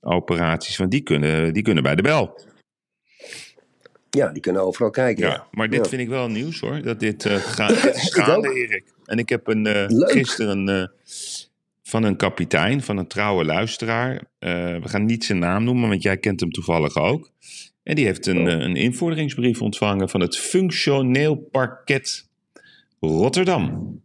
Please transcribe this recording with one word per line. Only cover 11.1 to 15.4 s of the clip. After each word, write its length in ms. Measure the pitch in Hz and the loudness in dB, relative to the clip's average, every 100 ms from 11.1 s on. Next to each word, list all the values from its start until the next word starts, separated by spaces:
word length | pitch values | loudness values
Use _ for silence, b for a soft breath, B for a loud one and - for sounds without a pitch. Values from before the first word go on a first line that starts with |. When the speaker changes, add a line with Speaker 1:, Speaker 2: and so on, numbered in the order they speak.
| B B B B _ _ _ | B B B B _ _ _
Speaker 1:
van 200 | - 113 | -4 0
een 120 | 110 95 | 0 2
kapitein, 680 | 98 - 82 80 92 139 | 0 0 0 2 2 0
van 140 | - 101 | -2 -4
een 100 | 85 | -4
trouwe 380 | - 104 98 78 | -2 0 2 2
luisteraar. 760 | 80 110 - 113 113 123 131 - _ | 0 -2 -4 -4 -2 -2 -6 -12 _
Eh, 100 | - 87 87 85 | -6 -4 -4 -6
we 80 | 82 | -4
gaan 160 | 101 107 | 0 2
niet 180 | 117 - | 0 0
zijn 140 | |
naam 240 | 95 | 0